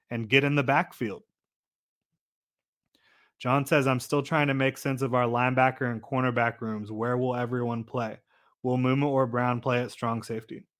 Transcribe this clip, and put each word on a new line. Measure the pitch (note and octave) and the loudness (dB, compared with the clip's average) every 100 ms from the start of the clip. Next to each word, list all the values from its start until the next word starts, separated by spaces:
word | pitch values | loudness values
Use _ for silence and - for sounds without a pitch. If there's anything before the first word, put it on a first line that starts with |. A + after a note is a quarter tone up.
| - | -10
and | A#2 A2 | -8 2
get | C3+ | 4
in | C#3+ C#3+ | 4 0
the | |
backfield. | C3 C#3+ E3+ - A2+ F2+ _ _ _ _ _ _ _ _ _ _ _ _ _ _ _ _ _ _ _ _ _ - | 2 2 0 -4 -6 -8 _ _ _ _ _ _ _ _ _ _ _ _ _ _ _ _ _ _ _ _ _ -8
John | B2+ C#3 | 0 0
says, | C#3 D#3 C3+ | 2 2 4
"I'm | B2+ | 0
still | - D3 | 0 -2
trying | C3+ D#3 C#3+ | 0 0 2
to | |
make | C3+ C3+ C3 | 2 0 0
sense | C#3 C3 | -4 -2
of | C3 | 0
our | B2 A#2+ | 0 2
linebacker | A#2+ B2+ B2+ C3 B2+ B2 | 2 0 4 2 2 -4
and | A2+ | -4
cornerback | - C3 B2+ A#2+ A#2 A#2 | -4 0 0 2 0 -2
rooms. | A2+ G#2+ G#2 | -6 -6 -6
Where | G#2+ A#2+ B2 | -4 -2 0
will | B2+ B2 | -2 -2
everyone | A#2+ B2 A#2+ A#2 | -2 -2 -2 -4
play? | A2+ B2+ A2+ G#2 _ _ _ _ | -6 -6 -6 -8 _ _ _ _
Will | B2+ B2+ | -2 2
Muma | B2+ C3+ C#3+ | 2 2 2
or | C3+ B2+ | 2 0
Brown | A#2+ B2 A#2+ | 0 0 0
play | C3 B2 | 0 0
at | B2 | -2
strong | - A#2 A2+ | -4 -4 -4
safety?" | - A2 A2 A2+ - _ | -6 -10 -10 -18 -18 _